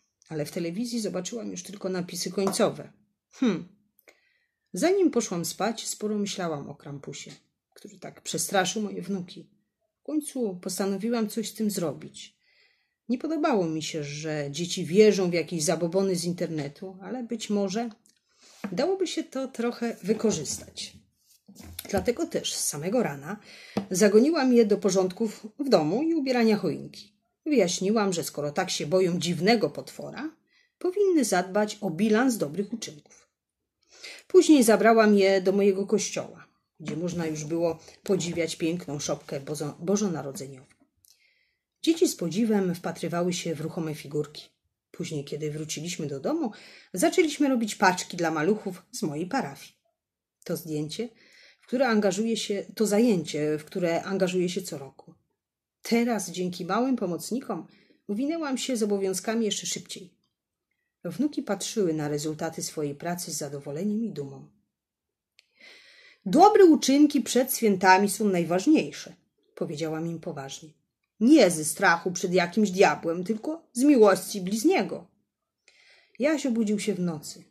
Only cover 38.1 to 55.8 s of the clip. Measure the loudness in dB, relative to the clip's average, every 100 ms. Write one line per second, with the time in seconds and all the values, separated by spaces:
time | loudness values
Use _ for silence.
38.1 | -2 0 -4 -4 -2 -4 -4 -6 -6 -4
39.1 | -6 -6 -10 -8 -8 -8 -6 -2 0 0
40.1 | -4 -8 -10 -12 -16 -20 _ _ _ _
41.1 | _ _ _ _ _ _ _ -2 2 0
42.1 | 0 -4 0 0 2 0 -2 -6 -6 -6
43.1 | -2 -2 -2 -4 -6 -6 -6 -6 -8 -6
44.1 | -6 -6 -10 -20 _ _ _ _ -12 -8
45.1 | -8 -8 -8 -6 -8 -8 -8 -8 -6 -6
46.1 | -6 -4 -2 -4 -8 -18 -20 -12 -2 0
47.1 | 2 0 0 0 2 -2 2 2 2 -4
48.1 | -4 -2 0 0 0 -4 -12 -14 -8 -6
49.1 | -4 -4 -4 -4 -8 -20 _ _ _ _
50.1 | _ _ _ -8 -8 -6 -6 -6 -6 -8
51.1 | -12 _ _ -20 _ _ 0 2 4 2
52.1 | 0 -2 -2 -4 -6 -6 -2 2 4 4
53.1 | 4 0 -2 -2 -2 -6 -4 -2 -2 -2
54.1 | 0 0 0 -2 -4 -8 -10 -12 -18 -20
55.1 | -20 _ _ _ _ _ _